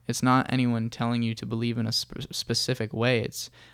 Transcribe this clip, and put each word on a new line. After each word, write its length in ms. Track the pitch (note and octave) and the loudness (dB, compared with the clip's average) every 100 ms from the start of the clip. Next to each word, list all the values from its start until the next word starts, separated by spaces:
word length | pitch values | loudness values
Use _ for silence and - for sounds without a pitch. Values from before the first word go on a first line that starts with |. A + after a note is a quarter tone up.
| - | -6
It's 160 | A#2+ | 0
not 220 | B2+ B2+ - | 4 4 4
anyone 420 | B2+ B2 A#2 A2+ | 2 2 2 -2
telling 340 | - A#2 A#2+ | -2 0 0
you 120 | A#2 A2+ | 0 -2
to 100 | G#2+ | -4
believe 320 | A#2 A#2+ A#2 | -2 0 0
in 100 | A2+ | 0
a 40 | |
sp-, 400 | - - - - | -2 -4 -10 -8
specific 640 | - - A#2 - C3 A2 | -8 -2 0 0 0 -2
way. 260 | A2 A#2+ A#2+ | 0 2 2
It's 300 | - - - - - | 0 -6 -12 -14 -20